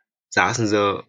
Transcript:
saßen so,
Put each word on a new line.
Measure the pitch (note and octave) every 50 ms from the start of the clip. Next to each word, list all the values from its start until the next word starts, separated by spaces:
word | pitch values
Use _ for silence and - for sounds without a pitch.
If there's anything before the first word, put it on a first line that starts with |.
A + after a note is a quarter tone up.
| _ _ _ _ _ _
saßen | - G#2 F2+ F#2+ A#2 A#2 A2
so, | G2+ G#2+ G#2 G2+ G2+ F#2+ - -